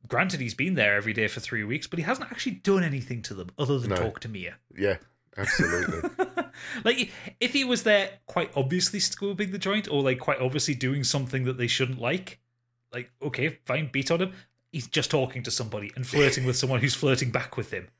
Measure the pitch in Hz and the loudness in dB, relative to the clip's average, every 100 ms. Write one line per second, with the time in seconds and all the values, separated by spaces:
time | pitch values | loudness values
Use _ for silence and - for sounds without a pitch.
0 | - 120 185 156 120 - 185 170 104 101 | -2 0 0 -2 -4 -2 0 4 4 4
1 | 110 107 104 - - 113 104 147 - 170 | 2 0 0 -2 -6 -4 -2 -4 -4 -4
2 | 160 262 - - 269 185 196 196 170 139 | -2 -2 -4 -6 -6 -2 2 4 2 -2
3 | 123 120 - 98 90 - 131 139 117 90 | -4 -8 -6 -10 -10 -4 0 2 2 2
4 | 107 - 113 104 87 - _ - 101 90 | 0 -2 -10 -8 -10 -14 _ -2 0 0
5 | _ _ _ - 98 - - - - 80 | _ _ _ -6 0 2 2 2 0 -2
6 | - - 370 - - - - 226 220 254 | -6 -2 -4 -2 -8 -10 -10 -2 0 0
7 | 240 - - - 240 277 254 247 220 208 | -2 -6 -16 -4 0 2 2 2 6 4
8 | 196 - - 185 165 143 131 180 - 202 | 4 -8 -4 -2 0 0 2 2 2 0
9 | - - 202 196 202 190 190 214 208 143 | -2 -2 -4 -2 -4 -2 0 0 2 2
10 | 135 127 - 139 127 143 - 131 127 143 | 4 2 0 0 0 0 0 0 0 0
11 | 127 139 127 131 123 127 120 - 127 131 | 0 0 0 0 0 0 0 2 0 0
12 | 117 180 - - _ _ _ _ _ 120 | -2 -2 -6 -18 _ _ _ _ _ -12
13 | 123 _ 143 123 156 - - 135 151 135 | -12 _ -6 0 -2 -2 -2 -2 0 -2
14 | 135 165 185 - - _ _ 147 - 156 | 2 2 2 -4 -20 _ _ -10 -2 0
15 | - 151 127 127 120 - 113 104 104 - | 2 2 0 -4 -4 -4 -4 -6 -6 -8
16 | 123 147 139 135 127 123 131 127 135 - | 0 6 6 6 2 2 2 2 2 2
17 | 143 127 123 123 - - 107 95 92 | 4 4 2 -2 -4 -8 -6 -8 -10